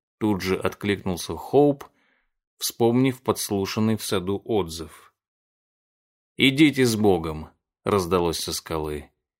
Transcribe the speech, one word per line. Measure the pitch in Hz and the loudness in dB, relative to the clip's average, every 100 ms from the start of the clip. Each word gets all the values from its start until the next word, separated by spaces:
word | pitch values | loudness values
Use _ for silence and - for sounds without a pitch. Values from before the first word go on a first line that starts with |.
| _ _ | _ _
тут | 107 95 | -2 -2
же | 92 92 | -2 -2
откликнулся | 95 - 101 98 98 87 - 80 | -2 -4 -4 -2 -4 -6 -6 -10
Хоуп, | - 135 143 143 - _ _ _ _ _ _ _ | 0 4 4 2 -8 _ _ _ _ _ _ _
вспомнив | - - 117 120 135 123 | -10 0 2 4 2 0
подслушанный | - 104 - 101 98 - 110 110 | -4 -4 -2 -4 -2 -2 0 -2
в | |
саду | - 101 90 98 | -2 -4 -4 -6
отзыв. | - 107 85 82 80 - - _ _ _ _ _ _ _ _ _ _ _ _ - | -2 -2 -2 -8 -14 -18 -20 _ _ _ _ _ _ _ _ _ _ _ _ 2
«Идите | 131 135 156 135 123 | 2 6 4 6 2
с | 110 | 4
Богом!», | 107 90 80 78 80 _ _ _ 101 | 2 2 0 -8 -12 _ _ _ 0
раздалось | 101 85 90 85 80 | 0 2 2 0 -2
со | - | -6
скалы. | 82 - 80 78 73 73 _ _ _ | -8 -6 -6 -6 -8 -12 _ _ _